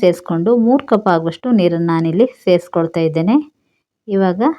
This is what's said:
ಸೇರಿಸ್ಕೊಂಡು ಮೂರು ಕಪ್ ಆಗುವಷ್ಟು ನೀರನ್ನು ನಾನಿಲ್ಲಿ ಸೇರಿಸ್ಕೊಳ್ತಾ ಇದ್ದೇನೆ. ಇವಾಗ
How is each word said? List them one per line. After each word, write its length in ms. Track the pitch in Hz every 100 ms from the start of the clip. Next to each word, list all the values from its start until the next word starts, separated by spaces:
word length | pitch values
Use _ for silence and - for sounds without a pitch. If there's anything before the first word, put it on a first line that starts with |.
ಸೇರಿಸ್ಕೊಂಡು 500 | 180 170 - 165 180 240 226
ಮೂರು 180 | 277 -
ಕಪ್ 180 | 208 196 165
ಆಗುವಷ್ಟು 320 | 165 - 254 226
ನೀರನ್ನು 300 | 175 170 170
ನಾನಿಲ್ಲಿ 320 | 165 165 170 254 -
ಸೇರಿಸ್ಕೊಳ್ತಾ 580 | - 175 - 175 165 170 160
ಇದ್ದೇನೆ. 280 | 160 175 285 294 _ _ _ _ _ -
ಇವಾಗ 340 | 196 190 180 269